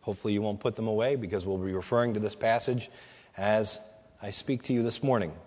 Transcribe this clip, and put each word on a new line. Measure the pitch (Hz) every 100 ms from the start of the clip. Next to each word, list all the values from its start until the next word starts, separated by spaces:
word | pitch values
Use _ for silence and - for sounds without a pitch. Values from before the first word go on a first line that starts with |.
Hopefully | - 98 110 101
you |
won't | 104 101
put | 127 110
them | 110
away | 107 123 139
because | 98 98 92
we'll | 95
be | 95
referring | 92 87 120 120
to | 107
this | 104 -
passage | 113 117 - 123 - - - - - -
as | 101 107 107 - - - - -
I | 101
speak | - - 127 -
to |
you | 123
this | 117 -
morning. | 139 120 87 80